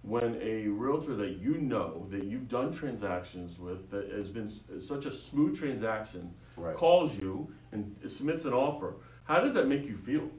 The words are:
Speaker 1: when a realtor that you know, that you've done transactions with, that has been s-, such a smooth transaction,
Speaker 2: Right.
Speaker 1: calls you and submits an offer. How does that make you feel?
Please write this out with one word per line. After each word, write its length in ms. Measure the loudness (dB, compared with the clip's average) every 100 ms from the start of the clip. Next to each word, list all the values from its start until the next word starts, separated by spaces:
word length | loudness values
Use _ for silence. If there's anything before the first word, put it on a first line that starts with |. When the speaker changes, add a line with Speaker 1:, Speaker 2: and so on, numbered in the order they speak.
Speaker 1:
when 340 | -2 0 0 -2
a 260 | -2 -2 0
realtor 480 | 0 0 0 0
that 220 | -2 -2 -2
you 200 | 0 2
know, 480 | 2 0 -2 -6 -6
that 140 | -6
you've 240 | -4 -6 -4
done 240 | -2 -2
transactions 840 | -2 -6 -4 -2 -4 -4 -10 -12 -10
with, 280 | -8 -8 -6
that 200 | -6 -4
has 180 | -6 -6
been 160 | -6 -8
s-, 360 | -10 -12 -12
such 200 | -6 -6 -6
a 60 |
smooth 440 | -8 -2 4 4 4
transaction, 760 | -2 -2 -2 -2 -6 -10 -12 -14 -18 -8
Speaker 2:
Right. 180 | -6
Speaker 1:
calls 420 | 4 8 10 8 0
you 300 | -4 -4 -8 -12 -8
and 240 | -6 -6 -8 -12
submits 380 | -2 0 0 2
an 60 |
offer. 420 | 4 4 2 -6 -8 -16 -16
How 160 | 2 4
does 140 | 6
that 140 | 6 4
make 160 | 2 0
you 100 | -8
feel? 300 | 0 0 0